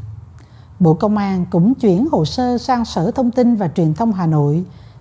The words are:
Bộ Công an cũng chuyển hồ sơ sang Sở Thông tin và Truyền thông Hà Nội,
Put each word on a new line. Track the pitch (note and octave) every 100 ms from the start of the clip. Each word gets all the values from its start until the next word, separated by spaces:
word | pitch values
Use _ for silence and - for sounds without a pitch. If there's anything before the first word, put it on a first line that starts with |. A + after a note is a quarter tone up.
| - - - - - - - -
Bộ | E3
Công | D#3+ F3+ G#3+
an | G3 F#3 F3
cũng | F3 G3
chuyển | C4 A3 F3 D4+
hồ | G3
sơ | D3+ - B3 A#3+
sang | A#3+ B3
Sở | A3+ F#3 F3+
Thông | A#3+ A#3+
tin | B3+ A#3+ G#3+
và | E3+
Truyền | F#3 D#3+
thông | D3+ A3+
Hà | F#3 E3
Nội, | D3+ D3 D#3+ F#3 - - -